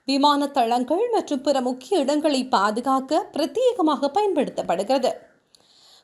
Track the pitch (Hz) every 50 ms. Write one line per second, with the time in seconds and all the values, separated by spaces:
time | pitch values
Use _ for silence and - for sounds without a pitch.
0 | _ - 269 277 277 294 285 285 285 277 285 277 240 226 240 247 254 247 302 359
1 | 466 494 453 392 - - 294 262 277 302 277 262 247 247 254 254 - - 403 359
2 | 277 240 294 302 302 320 285 262 240 254 - 214 190 214 220 220 247 277 262 262
3 | 262 262 302 339 415 381 - - 302 - - 440 523 494 466 453 349 311 294 -
4 | 277 285 277 392 427 403 359 294 247 180 - - - 180 175 175 196 208 262 277
5 | 240 226 - - - - _ _ _ _ _ _ _ _ _ _ - - - -